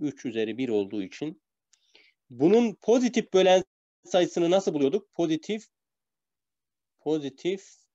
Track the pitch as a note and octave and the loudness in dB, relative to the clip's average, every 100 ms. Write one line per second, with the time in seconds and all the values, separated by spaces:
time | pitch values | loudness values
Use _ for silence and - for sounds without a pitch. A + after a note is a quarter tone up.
0 | D3 C#3 C3 A2 A2 A2 C3 G#2+ G2 G#2+ | -10 -8 -8 -6 -6 -6 -4 -4 -4 -8
1 | F#2+ - D3 F3+ _ _ _ _ _ _ | -10 -10 -12 -12 _ _ _ _ _ _
2 | _ _ _ A#2+ D#3 A3 A#3 F3+ - A#3+ | _ _ _ 0 4 4 2 -2 0 2
3 | B3 A3+ - F#3+ F#3 F#3 - _ _ _ | 2 -2 0 2 4 4 2 _ _ _
4 | - F#3 E3 - E3+ F#3+ F#3+ D#3 C3+ G3 | -4 0 0 0 2 2 0 0 0 -2
5 | - - E3+ D#3 - G#3+ - _ _ _ | -6 -6 -4 -4 -6 -10 -10 _ _ _
6 | _ _ _ _ _ _ _ _ _ _ | _ _ _ _ _ _ _ _ _ _
7 | D3 D#3 C#3 C3+ F3 F#3+ - _ _ | -6 -6 -6 -10 -10 -10 -14 _ _